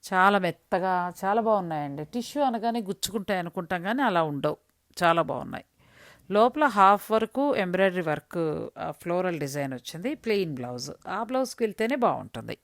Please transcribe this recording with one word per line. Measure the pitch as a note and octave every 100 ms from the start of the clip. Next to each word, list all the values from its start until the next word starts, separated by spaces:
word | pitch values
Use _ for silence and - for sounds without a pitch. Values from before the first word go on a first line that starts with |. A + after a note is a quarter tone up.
| -
చాలా | F#3+ F#3+ G3+
మెత్తగా, | F3+ E3 _ F#3+ F#3 F#3 F3+ F3
చాలా | G3 G#3+
బాగున్నాయండి. | A3+ G#3 F3 D#3 D3 C#3 D3+
టిష్యూ | A#3+ A#3 C#4+
అనగానే | C#4 A#3 A3+ A#3
గుచ్చుకుంటాయి | G3 G3+ - G3+ F#3+ F#3+
అనుకుంటాం, | E3+ F3 E3+ F3+
కానీ | F3 A#3+
అలా | C4 F3+
ఉండవు. | D#3+ D3 D3 - _ _ _ -
చాలా | E3+ E3+
బాగున్నాయి. | D#3+ B2+ C#3 - - _ _ _ - - _
లోపల | G3 A#3 G3+ D4
హాఫ్ | G#3 G3 G3+ -
వరకు | A3 A3 B3+ C#4+ C4
ఎంబ్రాయిడరీ | F#3 F#3 F#3+ F3+
వర్క్, | E3 D3+ - F3 D#3+ D#3 E3 -
ఆ, | D#3+
ఫ్లోరల్ | D3 E3+ F3 F#3 E3
డిజైన్ | C#3+ C#3+ C#3
వచ్చింది. | B2+ - D#3+ G3 D#4
ప్లెయిన్ | A3+ G#3 F3+ C3+
బ్లౌజ్. | B2 B2 C3+ - -
ఆ | F#3+
బ్లౌజ్కి | A3+ B3+ B3+ -
వెళ్తేనే | A3+ G3 A3 C#4
బాగుంటుంది. | A#3 C3+ G#2 - A2 -